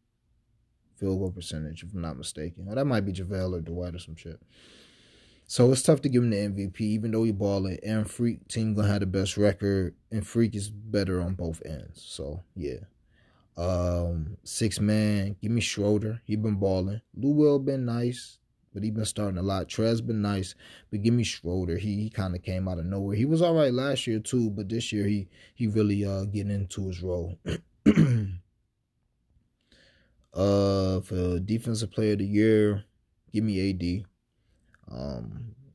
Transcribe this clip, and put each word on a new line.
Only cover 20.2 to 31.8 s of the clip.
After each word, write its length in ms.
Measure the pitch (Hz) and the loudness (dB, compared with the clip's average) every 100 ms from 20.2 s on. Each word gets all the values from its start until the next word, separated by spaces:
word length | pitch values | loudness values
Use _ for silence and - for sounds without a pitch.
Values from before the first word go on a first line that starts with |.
nice, 360 | 104 101 95 - - - - | 0 0 -4 -10 -20 -20 -8
but 120 | 107 | 0
give 120 | 110 | 2
me 80 | 120 | 4
Schroeder. 560 | 104 - 85 90 90 80 | 2 -4 -4 -2 0 -2
He, 240 | 101 101 | -2 -2
he 80 | 107 | -4
kinda 300 | - 95 90 | -4 -4 -4
came 260 | - 92 95 | -4 -4 -2
out 140 | 87 | -4
of 60 | 85 | -4
nowhere. 280 | 98 98 | -4 -2
He 100 | 104 | 0
was 160 | 135 160 | 2 4
all 140 | 175 | 4
right 180 | 165 143 | 4 4
last 360 | 123 139 135 - | 2 0 -2 -2
year 100 | 110 | -2
too, 320 | - 127 113 | 0 0 0
but 180 | 101 98 | -2 -4
this 240 | 113 - | -4 -2
year 140 | 104 101 | -2 0
he, 220 | 104 98 _ - | 0 -4 _ -18
he 140 | - 113 | -4 0
really, 360 | 107 104 101 | 2 4 2
uh, 200 | 98 98 | 0 -2
getting 260 | 101 101 101 | -2 -2 -2
into 380 | 101 95 - 95 | -2 -4 -4 -6
his 120 | 87 | -6
role. 380 | 92 87 85 87 - - - _ - | -4 -4 -4 -8 -8 -8 -10 _ 4
<clears throat> 400 | 208 151 117 98 90 _ _ _ _ _ _ _ _ _ _ _ _ _ _ _ _ _ _ _ | 6 6 4 0 -8 _ _ _ _ _ _ _ _ _ _ _ _ _ _ _ _ _ _ _
Uh, 640 | - 101 101 98 98 95 92 | 0 4 4 4 4 2 0
for 400 | - 92 90 87 | -2 0 0 0
defensive 500 | 98 113 117 110 | 0 -2 0 -2